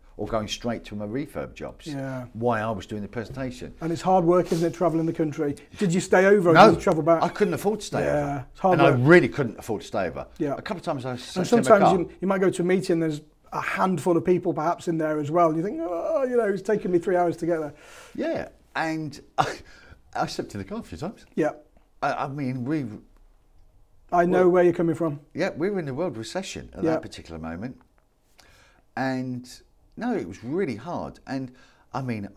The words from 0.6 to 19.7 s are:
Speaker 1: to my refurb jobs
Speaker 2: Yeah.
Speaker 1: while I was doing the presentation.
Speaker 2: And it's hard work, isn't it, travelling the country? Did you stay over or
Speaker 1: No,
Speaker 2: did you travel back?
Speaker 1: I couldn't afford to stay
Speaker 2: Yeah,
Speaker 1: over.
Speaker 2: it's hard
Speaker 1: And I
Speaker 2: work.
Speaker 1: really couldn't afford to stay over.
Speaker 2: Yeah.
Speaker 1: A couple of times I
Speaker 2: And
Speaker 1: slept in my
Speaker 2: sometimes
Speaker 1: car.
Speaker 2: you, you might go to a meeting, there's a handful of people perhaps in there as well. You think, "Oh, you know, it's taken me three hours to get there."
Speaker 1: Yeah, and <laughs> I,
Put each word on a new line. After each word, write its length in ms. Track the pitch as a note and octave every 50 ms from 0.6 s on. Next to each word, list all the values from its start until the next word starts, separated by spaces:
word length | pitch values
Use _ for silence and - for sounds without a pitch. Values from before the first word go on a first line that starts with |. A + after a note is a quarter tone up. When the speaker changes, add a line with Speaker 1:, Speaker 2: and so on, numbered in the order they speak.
| - A#2+ A#2 - -
Speaker 1:
to 100 | - G#2+
my 120 | G#2 G#2 G#2
refurb 480 | G#2+ C3+ D#3 - - E2+ C#2+ B1+ -
jobs 320 | - D2+ B1+ B1 - - E3
Speaker 2:
Yeah. 400 | C#3+ C#3 C3+ C3+ C3 C3 B2 A#2 -
Speaker 1:
while 340 | A2 A2+ B2 A#2 A2 G#2 A2+
I 20 |
was 140 | A2+ F#2+ F#2+
doing 160 | - A2 G#2
the 60 | G2+ F#2+
presentation. 680 | - B2 A2 - B2 C3 C3+ B2+ A#2+ - - D2+ - -
Speaker 2:
And 100 | E3 D#3+
it's 100 | E3+ C3+
hard 240 | - F3+ F#3 F#3+ E3+
work, 260 | E3 F3 F3+ E3+ F3
isn't 140 | F#3 E3+ E3+
it, 100 | E3 -
travelling 320 | - F#3 E3+ D3+ E3 D#3+ E3
the 60 | D#3+
country? 420 | - E3 D3+ C#3 - D3+ D3 C#3+ - - - - -
Did 120 | G#3+ F#3 D#3+
you 80 | F#3
stay 240 | - - - F3+ F#3 G3
over 220 | G3+ G#3+ F3 F3
or 20 | D#3+
Speaker 1:
No, 140 | E3 - E3+
Speaker 2:
did 60 | E3
you 60 | E3
travel 200 | - G3+ F3 D#3
back? 220 | D3+ D#3+ E3 D#3+ F3
Speaker 1:
I 60 | F3
couldn't 260 | - - G#3 F#3 E3
afford 240 | C#3 - G3+ A3 G#3
to 60 | - -
stay 160 | - A2 -
Speaker 2:
Yeah, 180 | - C#3+ D3 D3
Speaker 1:
over. 220 | C#3+ C#3+ C#3 B2+ -
Speaker 2:
it's 80 | - -
hard 200 | - F#3+ F3+ D3
Speaker 1:
And 80 | C#3 C#3
I 40 |
Speaker 2:
work. 80 | C3+ A#2+
Speaker 1:
really 260 | B2 C#3+ F3 F3+ D3 A#2+
couldn't 280 | - - C#3 A2+ F#2+ -
afford 240 | - - A2 G2
to 60 | - -
stay 180 | - G#2+ F#2+ E2
over. 200 | C2+ C#2 C2 - - -
Speaker 2:
Yeah. 160 | D#3+ C#3+ C3+
Speaker 1:
A 60 | -
couple 160 | - - G#3 E3+
of 60 | -
times 200 | F3+ D#3 C3+ A#2+
I 60 | C3
Speaker 2:
And 80 | B2+ B2
Speaker 1:
slept 320 | - - - F#3 F3 E3
in 60 | A#3+ A#3
my 60 | -
Speaker 2:
sometimes 200 | G#3+ A3 G3 D#3+
Speaker 1:
car. 160 | - F#3+ F#3
Speaker 2:
you, 100 | E3 - - -
you 60 | - F#3+
might 140 | G3 F#3+
go 80 | G3 F#3
to 100 | E3+ -
a 40 | F3
meeting, 340 | F3+ F#3 G3 F3+ - F3 E3
there's 220 | E3 D#3+ D3+ D3 - _ _ _ _ -
a 100 | - -
handful 540 | - - - F#3+ F#3+ F#3+ F#3+ D#3 - F#3+ E3+
of 80 | E3 -
people 280 | F#3 F3+ E3+ F3+ F#3 D3+
perhaps 340 | F3 D3+ E3 E3+ - - F#3
in 100 | E3 D#3+
there 180 | D#3+ D#3 D#3 D3+
as 120 | D3 C#3
well. 240 | D#3 F3 F3 D#3+ D#3
You 80 | E3 E3
think, 160 | G#3 C4+ D#4+
"Oh, 420 | E4 E4+ F4 E4 - - E4 D4 C4+
you 140 | B3+ B3 A#3+
know, 60 | A3+
it's 160 | G3+ G3+ F#3+
taken 300 | - - G#3+ G3+ - G3+
me 80 | F3+ E3+
three 160 | E3+ G3+ F#3
hours 200 | F3+ F3 E3+ E3 E3
to 100 | E3+ D#3+
get 120 | F3 D#3+
there." 140 | D#3+ - - - - - - - - - -
Speaker 1:
Yeah, 360 | - C4+ D#4+ D#4+ - - - - _ _ _ -
and 440 | C3+ D#3 D#3+ D#3+ D#3+ D#3 D3 C#3+ - - _
<laughs> 80 | - -
I, 180 | C#3 - - - - -